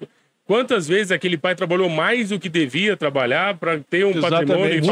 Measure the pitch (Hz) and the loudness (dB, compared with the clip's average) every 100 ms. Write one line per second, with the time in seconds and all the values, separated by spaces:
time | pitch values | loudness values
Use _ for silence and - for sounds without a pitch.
0 | 156 _ _ _ - 214 247 233 151 190 | -16 _ _ _ -2 0 0 -2 0 0
1 | 190 180 180 165 180 175 180 180 180 156 | 0 -2 -2 -2 -2 -2 0 0 0 0
2 | 175 247 208 202 185 165 139 147 208 180 | 0 0 -2 -4 -2 -2 0 0 -2 0
3 | 151 139 120 147 196 180 165 156 - 175 | -2 0 0 0 0 -2 -4 -4 -2 0
4 | 202 170 170 165 143 175 196 160 151 | 2 2 2 2 2 2 2 2 2